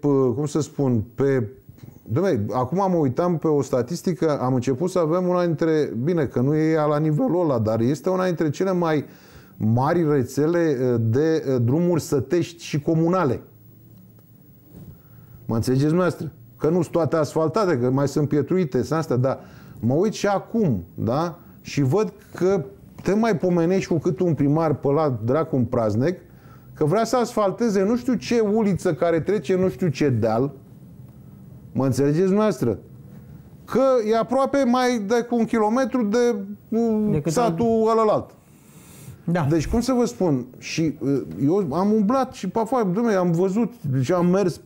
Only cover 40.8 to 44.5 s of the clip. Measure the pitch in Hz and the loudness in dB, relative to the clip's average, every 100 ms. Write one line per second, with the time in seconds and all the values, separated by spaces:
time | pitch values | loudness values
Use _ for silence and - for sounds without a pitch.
40.8 | 160 - 131 139 76 82 135 196 170 156 | -2 -2 -2 -2 -2 -2 0 2 0 0
41.8 | 202 220 202 269 254 - 190 226 214 254 | 0 2 2 0 -2 -4 -6 -4 0 0
42.8 | 202 185 233 196 180 165 190 202 233 - | 0 0 2 2 2 2 0 0 -2 -4
43.8 | 143 131 127 180 175 190 180 | -4 -2 0 2 4 2 0